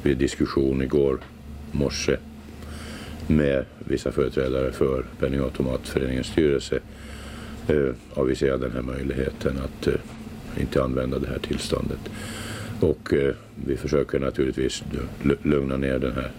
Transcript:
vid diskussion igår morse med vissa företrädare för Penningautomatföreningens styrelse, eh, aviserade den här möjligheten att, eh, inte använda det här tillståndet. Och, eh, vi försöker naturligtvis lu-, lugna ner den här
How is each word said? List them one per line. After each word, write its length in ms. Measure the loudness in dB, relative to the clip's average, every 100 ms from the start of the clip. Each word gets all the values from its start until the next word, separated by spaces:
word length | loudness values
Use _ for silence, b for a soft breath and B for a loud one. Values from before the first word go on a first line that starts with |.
vid 140 | 2 4
diskussion 640 | 2 2 2 4 4 2
igår 380 | 2 4 4 2 -4 -16 -14 -14 -6
morse 460 | 0 0 0 0 0 -2 -16 -16 B B B B B B B 2
med 380 | 4 6 4 0 -10
vissa 320 | -4 -2 0
företrädare 600 | 0 2 2 0 2 0
för 340 | 2 2 2 -2 -2
Penningautomatföreningens 1080 | 0 2 0 0 -2 -2 -2 -2 0 -2 0
styrelse, 520 | 4 6 4 2 -4 -4 B B B B B B B 2
eh, 260 | 4 4 0 -8 0
aviserade 520 | 2 4 2 2 0
den 80 | -2
här 60 |
möjligheten 760 | -4 -4 -2 0 -2 0 -2 -2
att, 240 | -4 -2 0
eh, 60 | 0 -2 -12 -12 -12 -8 -2
inte 260 | 0 2
använda 360 | 2 0 0 0
det 80 | -2
här 120 | -4
tillståndet. 600 | -2 -4 0 0 0 -4 -6 B B B B B B B
Och, 340 | 2 2 2
eh, 220 | 4 4 0 -8 -10 -2
vi 120 | -2
försöker 420 | 2 2 2 0
naturligtvis 640 | 0 0 0 2 -2 -2 -6 -6 -6 0
lu-, 140 | 2 2
lugna 340 | 4 2 2 0
ner 220 | 0 0
den 120 | 0
här 200 | -2 -4